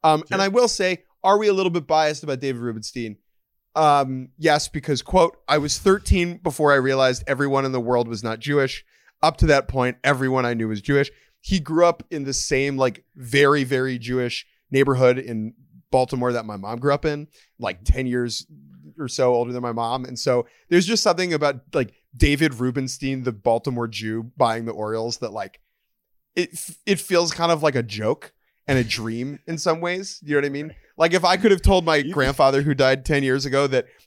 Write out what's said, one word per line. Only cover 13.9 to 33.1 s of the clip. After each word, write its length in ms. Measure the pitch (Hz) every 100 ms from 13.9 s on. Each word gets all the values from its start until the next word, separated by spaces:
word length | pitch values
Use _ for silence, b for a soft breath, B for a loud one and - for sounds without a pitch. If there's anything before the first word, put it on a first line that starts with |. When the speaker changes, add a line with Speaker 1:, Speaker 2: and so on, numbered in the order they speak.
| 123
Speaker 1:
Jewish 480 | 117 127 120 - - _ _
neighborhood 480 | 135 139 127 127 127
in 360 | 131 113 110 - _ - _
Baltimore 440 | 131 127 131 123
that 120 | 120 110
my 120 | 104
mom 220 | 98 120
grew 140 | 139
up 120 | 143 156
in, 240 | 147 151 b b b
like, 280 | 110 90 107
ten 200 | 135 131
years 400 | 123 120 113 - 147 143 - 147 -
or 80 | 131
so 260 | - 127
older 200 | 120 120
than 80 | 123
my 100 | 120
mom. 320 | 117 117 131
And 160 | 127 127
so 280 | 143 123 - b b
there's 180 | 175 185
just 160 | 226
something 320 | - 175 180
about, 280 | 151 147 135 -
like, 200 | 151 117 _ _
David 420 | 123 147 143 160 117
Rubenstein, 680 | 127 127 131 - 135 135
the 80 | 127
Baltimore 560 | 104 120 117 143 120 117
Jew, 440 | 104 110 113 117 -
buying 300 | 120 113 117
the 80 |
Orioles 460 | 107 107 113 117 117
that, 120 | 113
like, 300 | 104 98 - _ _ _ _ _ _ _ -
it, 140 | -
f-, 260 | 170 - - -
it 140 | 190
feels 320 | - 175 170
kind 220 | - 170
of 100 | 160
like 120 | 151 131
a 80 |
joke 500 | 113 107 107 147 - _ _ _ -
and 100 | 131
a 60 |
dream 560 | 113 - 113 113 131 143 -
in 100 | 165
some 220 | 180 165
ways. 400 | 175 180 190 -
You 100 | 147
know 100 | 147
what 40 | 143
I 40 |
mean? 260 | 139 156 - b b
Like, 160 | 165
if 100 | 180
I 140 | 175 185
could 140 | 214
have 100 | 190
told 240 | - 190 165
my 100 | 156
Speaker 2:
You 180 | 143
Speaker 1:
grandfather 480 | 160 131 143 143 139
who 140 | 143 135
died 300 | 131 135
ten 180 | 131